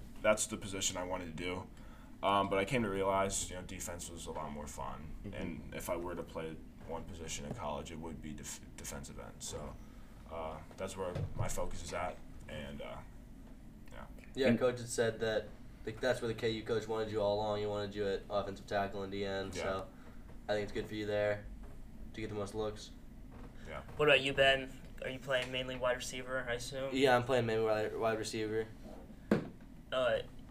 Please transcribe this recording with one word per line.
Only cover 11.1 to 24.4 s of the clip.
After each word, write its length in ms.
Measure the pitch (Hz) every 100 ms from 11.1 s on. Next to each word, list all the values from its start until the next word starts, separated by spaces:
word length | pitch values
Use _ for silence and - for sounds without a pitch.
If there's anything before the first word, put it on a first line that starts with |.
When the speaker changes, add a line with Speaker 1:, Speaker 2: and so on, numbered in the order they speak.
| 87 - -
Speaker 1:
my 100 | 92
focus 360 | 90 85 -
is 100 | -
at. 220 | 87 90 - - - -
And, 340 | - - -
uh, 40 | - - - - - - - - - - -
yeah. 80 | - - - - -
Speaker 3:
Yeah, 120 | 131
Speaker 2:
And 120 | 117
Speaker 3:
coach 200 | 127 117
had 80 | 117
said 300 | - 113 110
that, 300 | 113 110 - - - - -
like, 140 | 110
that's 220 | 127 120
where 60 | 117
the 40 |
K 160 | 110 117
U 120 | 110
coach 240 | 110 110 104
wanted 240 | 110 107
you 100 | 107
all 140 | 101 104
along. 240 | 107 104
He 60 | 104
wanted 260 | 104 101
you 140 | 101 98
at 160 | 95 -
offensive 360 | 101 98 98 -
tackle 380 | 104 98 101
and 80 | 95
D 120 | 101
N. 280 | 98 98 98
Speaker 1:
Yeah. 80 | 90
Speaker 3:
So 220 | 95 95 - - - - - - -
I 40 |
think 100 | 107
it's 80 | 101
good 160 | 113 101
for 80 | 107
you 100 | 104
there 360 | 104 104 104 - - - - - - - -
to 60 |
get 80 | 110
the 40 | 104
most 200 | 101 110
looks. 340 | 107 101 - - - - - - - - -
Speaker 1:
Yeah. 80 | 73 - -
Speaker 4:
What 120 | 147
about 120 | 135
you, 120 | 135
Ben? 360 | 135